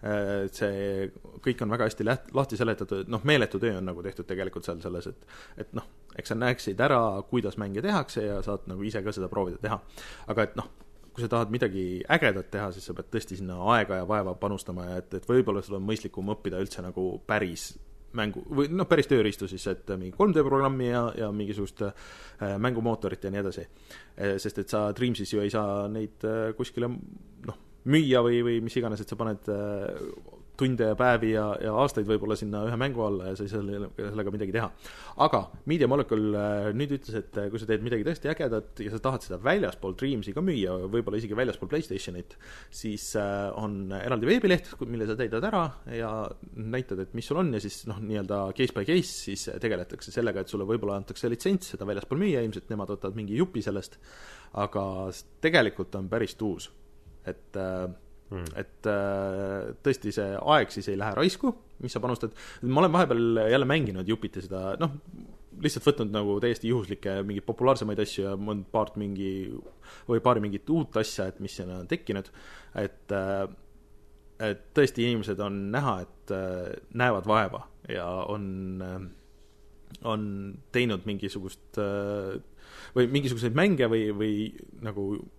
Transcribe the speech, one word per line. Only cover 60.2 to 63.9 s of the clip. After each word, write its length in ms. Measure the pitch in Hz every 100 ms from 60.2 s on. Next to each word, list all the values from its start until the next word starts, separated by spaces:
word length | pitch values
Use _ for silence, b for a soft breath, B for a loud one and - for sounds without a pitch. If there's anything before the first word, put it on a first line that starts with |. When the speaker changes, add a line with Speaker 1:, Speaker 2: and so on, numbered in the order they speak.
| 98 98
Speaker 1:
aeg 320 | - 151 104
siis 160 | - 98
ei 80 | 98
lähe 180 | 104 101
raisku, 360 | 170 - 269 - - -
mis 80 | 123
sa 80 | 120
panustad. 320 | 120 120 113 - B B
Ma 180 | 123 131
olen 140 | 180
vahepeal 480 | 165 160 117 117 113 110
jälle 160 | 131 127
mänginud 400 | 156 120